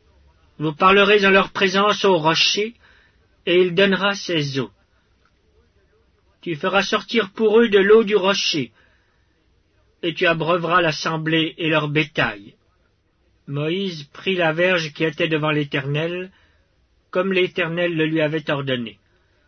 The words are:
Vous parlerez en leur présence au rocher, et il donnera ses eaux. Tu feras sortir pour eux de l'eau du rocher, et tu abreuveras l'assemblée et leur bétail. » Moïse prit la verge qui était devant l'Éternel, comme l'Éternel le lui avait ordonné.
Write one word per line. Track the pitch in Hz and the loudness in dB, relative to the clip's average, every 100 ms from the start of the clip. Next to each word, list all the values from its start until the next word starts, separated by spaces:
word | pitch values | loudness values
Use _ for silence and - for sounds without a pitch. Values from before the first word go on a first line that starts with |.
| _ _ _ _ _ - | _ _ _ _ _ -8
Vous | 151 | -8
parlerez | 147 190 196 202 208 196 | 2 4 4 4 4 4
en | |
leur | 190 185 | 4 2
présence | - 196 190 208 202 | -2 -2 2 0 2
au | 202 175 | 2 2
rocher, | 156 160 - 196 220 - _ _ _ _ _ _ | 2 0 0 -2 -4 -8 _ _ _ _ _ _
et | - 180 | 0 2
il | 185 | 2
donnera | 170 202 185 202 | 2 2 2 -2
ses | 196 - 170 143 135 | -4 -4 -4 -4 -4
eaux. | 113 - _ _ _ _ _ _ _ 440 _ _ _ _ _ _ _ _ | -8 -12 _ _ _ _ _ _ _ _ _ _ _ _ _ _ _ _
Tu | 175 151 | -10 -6
feras | 190 196 | -2 -2
sortir | 190 214 - 233 190 | 0 -4 -2 -2 -2
pour | - 220 220 | 0 2 4
eux | 233 | 4
de | 196 | 4
l'eau | 190 220 | 6 6
du | 208 208 | 6 2
rocher, | 190 196 - 160 120 _ _ _ _ _ _ _ _ _ _ _ _ _ | 2 0 -2 -4 -6 _ _ _ _ _ _ _ _ _ _ _ _ _
et | 175 | -8
tu | 160 175 | -2 0
abreuveras | 165 156 180 165 180 | 0 0 -2 0 2
l'assemblée | 170 147 175 160 156 160 160 - | 2 -2 -4 -4 -2 -2 -2 -4
et | 160 | -2
leur | 156 151 | 0 0
bétail. » | 147 151 - 120 104 107 _ _ _ _ _ _ _ _ _ - | -2 -2 -2 -4 -6 -16 _ _ _ _ _ _ _ _ _ -10
Moïse | 143 156 185 196 160 143 | -6 -4 -4 -6 -8 -16
prit | - 190 185 | -10 -4 0
la | 160 | 0
verge | 156 180 180 156 | 2 0 0 -2
qui | - | -4
était | 160 156 165 | -4 -2 -2
devant | 156 151 | -2 0
l'Éternel, | 151 143 143 135 147 165 180 190 _ _ _ _ _ _ _ _ | -2 -2 -4 -4 -4 -4 -8 -12 _ _ _ _ _ _ _ _
comme | 180 190 | -4 0
l'Éternel | 185 180 - 165 170 175 165 | 0 0 -2 -4 -2 -2 0
le | 156 | -2
lui | 160 | 0
avait | 151 160 151 | -2 -2 -4
ordonné. | 147 135 127 113 98 _ _ _ _ | -4 -4 -4 -6 -14 _ _ _ _